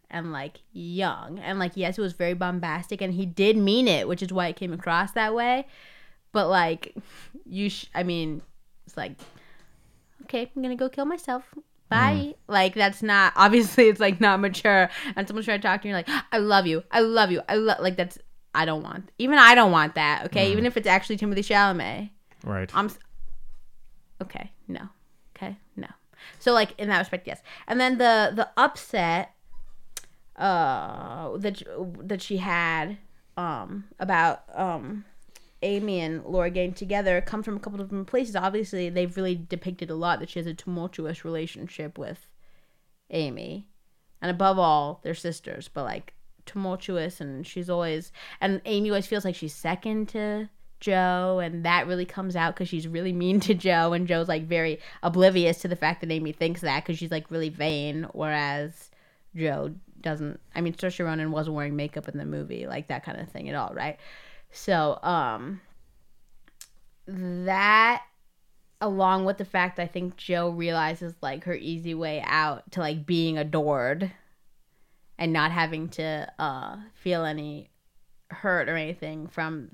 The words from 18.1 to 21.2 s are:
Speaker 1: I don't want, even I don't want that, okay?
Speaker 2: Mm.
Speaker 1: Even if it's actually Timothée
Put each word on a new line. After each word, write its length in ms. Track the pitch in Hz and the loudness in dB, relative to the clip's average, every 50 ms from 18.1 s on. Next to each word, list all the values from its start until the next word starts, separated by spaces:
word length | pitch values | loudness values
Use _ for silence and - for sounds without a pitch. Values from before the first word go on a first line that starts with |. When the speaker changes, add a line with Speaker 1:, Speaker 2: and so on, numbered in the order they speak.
| - - - - - - - _ - | -4 -14 -18 -18 -20 -20 -16 _ 0
Speaker 1:
I 100 | 156 160 | 2 2
don't 180 | 160 156 156 | 2 0 -4
want, 280 | 160 - - 190 - - _ - | -6 -8 -10 -12 -12 -14 _ -2
even 200 | 240 262 302 277 | 0 4 10 12
I 160 | 233 233 247 | 12 12 12
don't 180 | 247 220 190 | 12 10 8
want 220 | 170 160 151 156 - | 8 6 4 4 2
that, 300 | 160 151 147 147 - - | 0 2 2 0 0 -2
okay? 220 | 180 - 202 196 196 | -2 2 2 4 4
Speaker 2:
Mm. 40 | |
Speaker 1:
Even 140 | 202 214 240 | 4 2 0
if 100 | 247 - | 0 0
it's 100 | 233 202 | 0 4
actually 300 | 196 185 196 - - 214 | 4 4 4 4 0 -4
Timothée 220 | 196 | -2